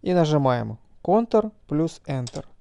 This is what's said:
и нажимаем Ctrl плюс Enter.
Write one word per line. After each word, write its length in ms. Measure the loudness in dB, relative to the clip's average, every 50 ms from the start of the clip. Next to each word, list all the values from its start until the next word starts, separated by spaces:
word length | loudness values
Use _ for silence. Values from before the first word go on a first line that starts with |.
| -2
и 120 | 0 2
нажимаем 640 | 2 2 4 2 2 2 2 0 0 -2 -6 -10 -14 _ _ -20 -12 _
Ctrl 500 | 0 2 2 2 2 0 0 0 0 -8 _ _
плюс 340 | _ -2 -2 -2 -2 -4 -10 _
Enter. 380 | -8 -6 -6 -6 -8 -12 -14 -18 -18 -20 _